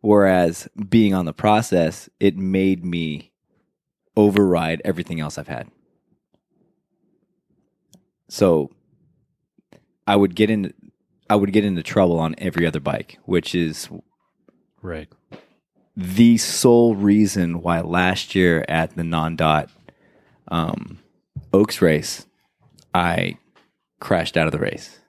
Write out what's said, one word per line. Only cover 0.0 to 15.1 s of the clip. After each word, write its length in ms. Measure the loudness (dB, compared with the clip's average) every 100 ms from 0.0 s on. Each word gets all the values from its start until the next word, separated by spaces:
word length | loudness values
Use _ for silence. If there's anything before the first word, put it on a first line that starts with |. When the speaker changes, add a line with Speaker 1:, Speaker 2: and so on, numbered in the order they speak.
Speaker 1:
Whereas 640 | 4 4 6 4 2 -2 -14 -12 0
being 240 | 2 4
on 120 | 0
the 80 | -4
process, 720 | -2 0 0 0 0 0 -4 -20 _
it 180 | 0 0
made 480 | -4 0 0 -2
me 480 | -4 -6 -6 -10 -14 _ _ _ _ _ _ _ _
override 640 | 2 4 4 2 2 -2 -4
everything 340 | -6 -6 -6 -8
else 180 | -8 -10
I've 120 | -12
had. 200 | -12 -12 _ _ _ _ _ _ _ _ _ _ _ _ _ _ _ _ _ _ _ _ _ _ _ _ _ _
So 420 | 0 2 2 0 _ _ _ _ _ _ _ _ _ _ _ _ _
I 100 | -2
would 200 | 2 2
get 140 | 2 0
in, 240 | 2 -4 -10 _ _ _ _ _
I 60 |
would 160 | 2 4
get 120 | 2
into 180 | 0 -4
trouble 360 | -2 2 2 2
on 160 | -2 -4
every 280 | -6 -2
other 140 | -2 -2
bike, 400 | -6 -6 -8 -18
which 300 | -2 -2 -2
is 340 | -4 -4 -6 -14 -18 _ _ _ _ _ _ _ _
Speaker 2:
Right. 280 | -14 -12 -14